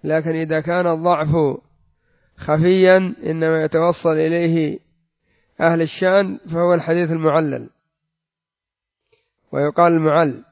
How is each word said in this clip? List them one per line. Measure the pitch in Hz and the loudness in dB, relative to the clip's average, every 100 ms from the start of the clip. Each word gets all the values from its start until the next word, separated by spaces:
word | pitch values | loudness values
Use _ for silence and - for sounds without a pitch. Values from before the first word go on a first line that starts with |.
لكن | 151 160 160 160 | -2 -2 -2 -4
إذا | 160 156 | -2 -4
كان | 156 175 175 | -2 -2 0
الضعف | 160 170 165 151 165 147 - _ _ _ _ _ _ _ _ | 0 0 0 0 0 0 -2 _ _ _ _ _ _ _ _
خفياً | - 156 175 190 185 185 185 - - | -2 0 2 4 6 6 2 -6 -8
إنما | 160 160 160 | -4 -2 0
يتوصل | 156 160 170 170 170 | 0 0 0 0 -2
إليه | 156 160 170 170 165 151 160 _ _ _ _ _ _ _ - | 0 0 0 0 0 -2 -6 _ _ _ _ _ _ _ -2
أهل | 165 165 | 0 0
الشأن | 160 - 185 190 196 196 | -2 -2 2 2 0 -8
فهو | 165 165 175 | -8 -2 0
الحديث | 175 165 170 170 | 0 0 -2 0
المعلل، | 165 156 151 156 131 113 _ _ _ _ _ _ _ _ _ _ _ _ _ _ _ _ _ _ | 0 0 0 0 -6 -12 _ _ _ _ _ _ _ _ _ _ _ _ _ _ _ _ _ _
ويقال | 139 147 160 170 | -4 -2 2 2
المعل. | 165 156 151 156 120 - | 4 2 2 0 -4 -16